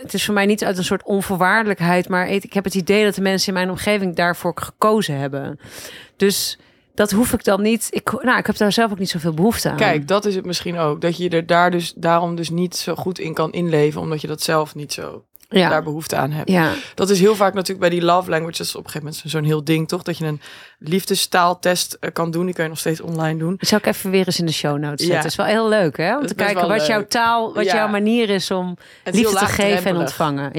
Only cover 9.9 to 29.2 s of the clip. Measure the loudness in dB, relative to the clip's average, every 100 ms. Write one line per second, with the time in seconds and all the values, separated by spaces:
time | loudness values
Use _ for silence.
9.9 | 2 2 0 0 -2 -4 -6 -4 -2 -2
10.9 | 0 -2 -2 -2 -2 2 4 4 2 -4
11.9 | -2 2 2 2 -2 -4 -2 -2 -4 -6
12.9 | -4 -6 -6 -4 -2 -2 -2 0 2 2
13.9 | 0 -4 -4 -6 -6 0 0 0 -6 -10
14.9 | -10 -10 -14 -18 _ _ 2 4 2 -2
15.9 | -6 -4 -2 -2 -2 0 2 2 0 -6
16.9 | -2 2 4 4 4 2 2 -4 0 2
17.9 | 2 2 2 2 -2 -2 -6 -8 -8 -10
18.9 | -10 -10 -10 -6 -2 0 0 0 0 0
19.9 | -4 -6 -6 -6 -6 -10 -20 -20 _ -4
20.9 | -2 0 -2 2 4 4 2 0 0 -2
21.9 | -6 -6 -4 -2 -2 -2 -2 -4 -4 -4
22.9 | -4 -4 -4 -2 -2 -2 -4 0 2 2
23.9 | -2 0 0 2 0 -2 0 -2 -2 -2
24.9 | -2 0 0 0 -2 0 2 2 2 2
25.9 | 0 -2 -2 -2 -2 0 2 2 2 2
26.9 | 0 0 0 2 0 0 -2 0 2 0
27.9 | 0 2 2 2 0 -2 -2 -4 -8 -14
28.9 | -14 -2 2